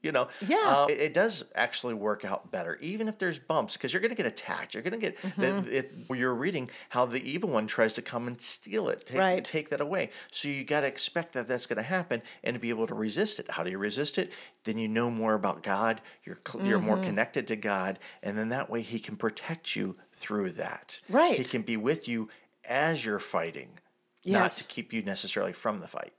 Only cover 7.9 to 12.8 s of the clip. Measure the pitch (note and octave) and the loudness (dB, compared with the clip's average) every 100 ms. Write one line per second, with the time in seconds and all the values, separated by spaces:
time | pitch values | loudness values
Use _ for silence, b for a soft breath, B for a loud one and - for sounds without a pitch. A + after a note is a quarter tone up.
7.9 | A2 - A#2+ A#2+ A#2+ - - - A3 E3+ | 4 -4 -4 -4 -6 -8 -8 -2 0 0
8.9 | - - C3 F#3+ F#3 - D#3+ D3+ C#3 D3 | -2 -2 2 4 4 0 -4 -2 -2 0
9.9 | F#3 B2+ B B - C#3+ C#3 A#2+ D3 C#3+ | -2 -4 B B -8 -4 -6 0 2 2
10.9 | - - E3+ E3 C3 A2+ B2 - G#2+ A#2+ | 0 -2 -2 -2 -6 -2 -2 0 -2 0
11.9 | F#3 F3 A#2+ B B - B2 A#2 A2 | -2 0 -4 B B -4 -2 -2 0